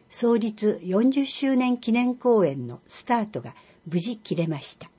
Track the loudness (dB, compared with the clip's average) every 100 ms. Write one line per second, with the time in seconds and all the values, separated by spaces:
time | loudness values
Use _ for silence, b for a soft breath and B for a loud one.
0 | b -2 2 2 0 0 -2 0 0 2
1 | 4 2 -2 -2 2 2 2 0 0 2
2 | 2 0 4 4 4 0 -8 -12 -16 -14
3 | -2 -2 0 -6 -10 b b b -4 -2
4 | -2 -8 -4 -2 -2 -4 -8 -16 -20